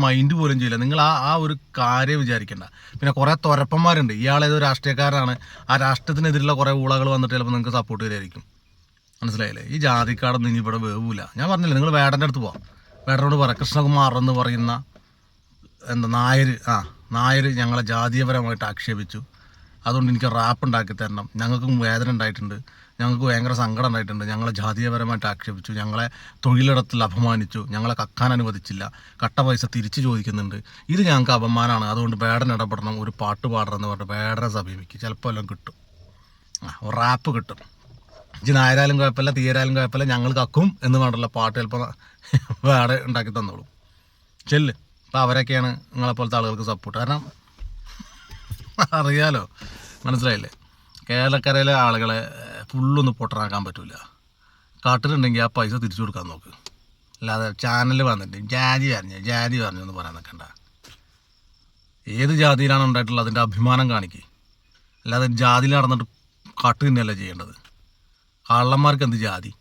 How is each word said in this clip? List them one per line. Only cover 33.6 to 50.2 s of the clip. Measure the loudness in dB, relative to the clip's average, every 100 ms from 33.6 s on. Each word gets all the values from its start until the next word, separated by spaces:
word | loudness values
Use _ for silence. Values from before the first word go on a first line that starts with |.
| -2 -4
എന്ന് | -6
പറഞ്ഞിട്ട് | -6 -6
വേടനെ | -6 -4 -2 -2 -4
സമീപിക്കും. | -8 -12 -16 -12
ചിലപ്പോൾ | -10 -6 -6
എല്ലാം | -6 -8
കിട്ടും, | -12 -16 -20 -20 -20 -20 -20 _ _ _ -14 -14
ആ, | -12 -8
ഒരു | 0
റാപ്പ് | 0 2 0 -4
കിട്ടും. | -6 -14 -20 _ -20 -20 _ -20 -20 -6
ഇജ്ജ് | 2 4
നായരായാലും | 6 4 4 4
കുഴപ്പമില്ല, | 2 0 -2 0
തീയരായാലും | 0 0 0 0
കുഴപ്പമില്ല, | -2 -2 0
ഞങ്ങൾ | 0 0 0
കക്കും | 0 2 2 2 2
എന്ന് | 4
പറഞ്ഞിട്ടുള്ള | 4 0 -4 -2
പാട്ട് | -2 -2
ചിലപ്പോൾ | -4 -4 -6 -10 -20 _ -2 0 0 -2 4
വേടൻ | 4 4 0 -2
ഉണ്ടാക്കി | -6 -4 -6
തന്നോളും. | -8 -10 -18 _ _ _ _ _ _ _ -2
ചെല്ല്. | 0 0 -4 _ _ _
അപ്പം | 0
അവരൊക്കെയാണ് | 2 2 0 0 0 -4 -10
നിങ്ങളെപ്പോലത്തെ | -4 -2 -2 -2 0
ആളുകൾക്ക് | 0 -2 -4
സപ്പോർട്ട്. | -6 -6 -4
കാരണം | -2 -2 -4 -16 _ -14 -14 -12 -16 -18 -20 -20 -20 -20 -16 -16 -12 -2 0 0
അറിയാലോ, | 2 2 2 0 -4 -14 -18 -18 -20 -10 -2
മനസ്സിലായില്ലേ? | 0